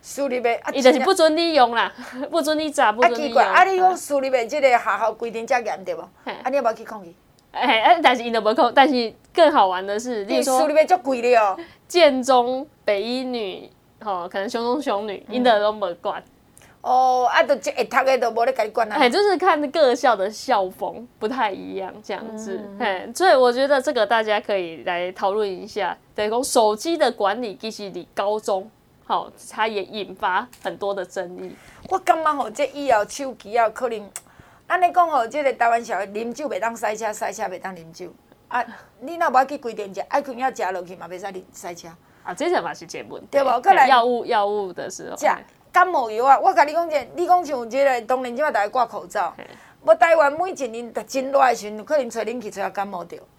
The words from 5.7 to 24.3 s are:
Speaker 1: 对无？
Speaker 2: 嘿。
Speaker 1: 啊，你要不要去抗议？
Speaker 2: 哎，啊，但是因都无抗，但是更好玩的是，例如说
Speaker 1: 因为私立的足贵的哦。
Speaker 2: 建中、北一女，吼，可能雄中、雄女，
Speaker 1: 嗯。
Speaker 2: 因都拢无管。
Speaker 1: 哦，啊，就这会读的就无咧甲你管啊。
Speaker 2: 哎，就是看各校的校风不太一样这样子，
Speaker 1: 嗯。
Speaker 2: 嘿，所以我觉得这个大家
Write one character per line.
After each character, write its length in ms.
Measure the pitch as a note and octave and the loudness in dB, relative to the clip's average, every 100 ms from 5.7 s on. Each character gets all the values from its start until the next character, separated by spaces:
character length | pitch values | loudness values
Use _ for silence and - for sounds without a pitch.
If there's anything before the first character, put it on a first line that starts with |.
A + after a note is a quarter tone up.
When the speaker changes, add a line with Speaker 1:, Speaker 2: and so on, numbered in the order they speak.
| D#3 | -8
Speaker 1:
对 100 | F#3 | -8
无？ 120 | E3 - _ | -10 -10 _
Speaker 2:
嘿。 80 | - G3+ | -12 -8
Speaker 1:
啊， 60 | C4 | -4
你 60 | C#4 | -2
要 60 | |
不 60 | A#3 | -2
要 60 | |
去 100 | A3 | -4
抗 200 | A3+ A3 | -12 -16
议？ 80 | F3 E3+ _ _ _ | -16 -20 _ _ _
Speaker 2:
哎， 300 | - B3 A#3 | -4 0 4
啊， 200 | A#3+ E4+ | 6 6
但 140 | D4+ B3 | 6 2
是 60 | |
因 100 | A#3 | 0
都 80 | A3+ | 0
无 140 | G#3+ | 0
抗， 180 | A3+ A#3+ | 2 4
但 160 | A3+ C4+ | 6 4
是 240 | B3+ A3+ - _ | 4 -2 -8 _
更 160 | - D#4+ | 4 6
好 160 | C#4+ F#3+ | 6 2
玩 180 | F3+ | 2
的 140 | F#3+ G#3 | -4 -6
是， 260 | A#3+ A#3 G3 | -4 -6 -2
例 100 | C4 | 0
如 60 | |
说 100 | B3+ | 2
Speaker 1:
因 60 | C4 | 2
为 60 | D4+ | 4
私 20 | |
立 60 | |
的 220 | D4+ D#4 F4+ | 4 4 4
足 60 | |
贵 180 | - B3+ | 2 0
的 160 | A#3+ A#3+ | 4 4
哦。 220 | G#3 F#3+ E4 _ _ | 4 0 -8 _ _
Speaker 2:
建 340 | F4 D#4 C4 | 4 4 4
中、 420 | B3+ B3+ A#3+ C4 D4+ _ | 2 2 2 -4 -8 _
北 180 | - G3+ | -2 -2
一 220 | A3 B3+ | -2 -4
女， 440 | B3+ B3 G3+ F3+ - _ _ _ | -4 -6 -6 -10 -16 _ _ _
吼， 240 | A3 F#3 F3 | -8 -8 -6
可 100 | - | -6
能 100 | D4 | -6
雄 140 | A3+ | -4
中、 180 | A#3 B3+ | -4 -4
雄 280 | C4 G3+ G#3+ | -2 -4 -4
女， 120 | F#3+ - | -10 -8
Speaker 1:
嗯。 80 | |
Speaker 2:
因 80 | A#3 | 0
都 160 | A#3+ G#3+ | 4 4
拢 160 | G#3 | 2
无 200 | G#3+ F#3+ - | -2 -6 -6
管。 260 | G#3 E3 - _ _ _ - _ | -8 -8 -12 _ _ _ -20 _
Speaker 1:
哦， 460 | - B3+ B3+ B3+ B3 | 0 2 4 4 4
啊， 120 | - | 4
就 120 | A#3+ A3 | 4 2
这 140 | C#4+ | -2
会 120 | - | -4
读 120 | A3+ B3 | 0 2
的 140 | C4+ C4 | 2 2
就 120 | A#3 | 0
无 140 | A3+ A#3 | 0 0
咧 80 | |
甲 80 | C4 | 0
你 80 | G#3+ | -2
管 200 | A3+ A3 | -2 -2
啊。 40 | |
Speaker 2:
哎， 160 | G3+ B3+ | 2 2
就 100 | E4 | 4
是 160 | G#4 F4 | 2 2
看 240 | F#4 D#4+ D4 | 2 2 0
各 220 | E4 C#4 | 2 4
校 220 | A#3+ C4+ G#3+ | 4 2 2
的 140 | G3 | -2
校 360 | G#3+ - A3+ F#3 | -6 -2 0 0
风 360 | - F#3 F3 A#3 _ | -4 -10 -10 -16 _
不 100 | A3 | -6
太 220 | C4 A3 | -2 -4
一 240 | F#3 F#3 | -4 -10
样 180 | F#3+ F#3+ G#3 | -10 -10 -14
这 120 | - | -12
样 220 | F#3+ - - | -10 -10 -12
子， 200 | G3+ F#3+ | -10 -10
Speaker 1:
嗯。 140 | G#3 G3+ | -12 -6
Speaker 2:
嘿， 340 | A#3 F#3 - | -4 -4 -8
所 140 | A#3+ F4+ | 0 4
以 60 | |
我 180 | C#4+ B3 | 6 4
觉 160 | A#3+ C4+ | 4 2
得 140 | C#4 | 2
这 100 | C4 | 0
个 140 | B3 G3+ | 0 2
大 160 | A3+ | 2
家 180 | A3 | 2